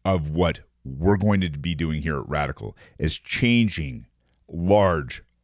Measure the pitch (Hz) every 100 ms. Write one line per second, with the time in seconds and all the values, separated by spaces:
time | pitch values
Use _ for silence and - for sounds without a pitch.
0 | 95 92 76 78 87 73 - _ 65 65
1 | 90 101 104 101 90 73 82 80 80 78
2 | 76 71 - 76 71 - 52 - - -
3 | 78 - - - 123 120 110 87 73 58
4 | - _ _ _ - 82 90 104 95 82
5 | 65 - - _